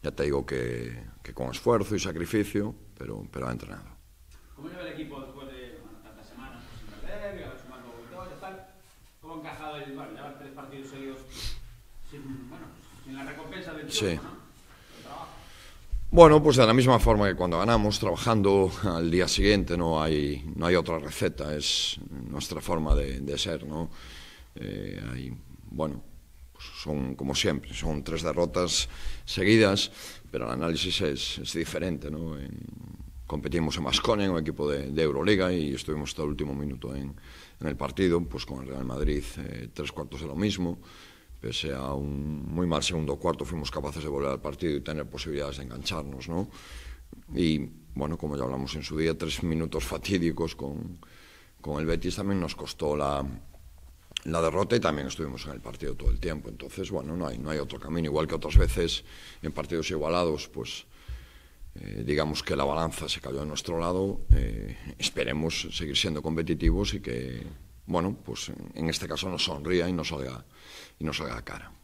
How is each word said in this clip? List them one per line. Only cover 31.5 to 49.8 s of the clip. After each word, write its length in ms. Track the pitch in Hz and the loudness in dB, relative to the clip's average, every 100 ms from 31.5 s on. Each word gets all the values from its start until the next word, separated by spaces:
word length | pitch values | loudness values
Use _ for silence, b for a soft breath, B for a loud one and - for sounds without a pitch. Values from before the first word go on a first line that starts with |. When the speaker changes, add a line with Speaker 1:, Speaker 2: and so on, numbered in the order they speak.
Speaker 1:
diferente, 580 | 82 82 85 90 76 71 | -4 -2 -2 -2 -2 -4
¿no? 280 | 76 82 73 | -6 -6 -6
En, 180 | 67 69 - - - - - - - | -8 -10 -12 -12 -14 -14 -14 -14 -6
competimos 500 | 73 65 85 78 80 | -4 0 0 0 0
en 80 | |
Baskonia, 460 | 69 64 - 107 98 | 0 0 2 2 4
un 80 | 85 | 2
equipo 320 | 78 76 73 | 0 -2 0
de, 220 | 71 69 | 0 -2
de 100 | 73 | 2
Euroliga, 500 | 87 67 85 101 92 | 2 4 4 4 4
y 220 | 90 76 | 2 0
estuvimos 360 | 65 - 76 73 | -2 -2 -4 -4
hasta 120 | - | -4
el 60 | 76 | -2
último 260 | 73 73 | -2 -2
minuto 400 | 69 71 65 67 | -2 -4 -6 -6
en, 180 | 67 69 71 B B B B | -6 -6 -10 B B B B
en 60 | 80 | -4
el 100 | 64 | -2
partido, 460 | 69 67 92 85 | -4 2 4 4
pues 240 | 85 - - | 2 -6 -8
con 160 | 67 | -10
el 60 | 65 | -8
Real 160 | 67 | -6
Madrid, 400 | 64 64 73 73 - - | -4 0 2 0 -2 -8
eh, 300 | 76 57 60 | -8 -8 -10
tres 160 | - 71 | -8 -8
cuartos 300 | - 73 69 | -6 -8 -8
de 80 | 78 | -6
lo 80 | 71 | 0
mismo, 420 | 104 98 87 87 B B B B B - | 0 2 -2 -4 B B B B B -10
pese 340 | 57 60 76 | -6 -4 -4
a 180 | 67 67 | -4 -4
un 540 | 69 71 69 73 76 69 | -2 -2 -4 -4 -4 -4
muy 220 | 80 90 | 0 2
mal 160 | 78 | 2
segundo 320 | 71 85 76 69 | 2 0 0 0
cuarto, 280 | 90 76 | 0 0
fuimos 260 | 67 82 69 | -2 -4 -4
capaces 320 | 76 71 78 | -4 -6 -6
de 60 | 76 | -4
volver 220 | 69 69 | -2 0
al 100 | 65 | -2
partido 360 | 73 69 87 73 | -4 -2 0 0
y 40 | |
tener 260 | 71 76 67 | -2 -6 -6
posibilidades 500 | 67 82 71 71 69 | -8 -4 -4 -4 -6
de 80 | |
engancharnos, 640 | 65 62 69 80 69 67 64 | -10 -6 -4 -4 -6 -8 -4
¿no? 200 | 82 107 B B B B B - - - | -2 -2 B B B B B -16 -18 -8
Y, 240 | - 85 76 62 - - | 2 4 4 0 -10 -12
bueno, 220 | 64 73 82 | -4 -2 -2
como 200 | 78 71 | -2 -2
ya 80 | |
hablamos 300 | 64 67 67 78 | -2 -2 -4 -6
en 80 | |
su 120 | 69 78 | -6 0
día, 220 | 80 80 | 2 2
tres 240 | 82 76 | -2 -2
minutos 420 | 90 80 80 80 | 0 0 0 -2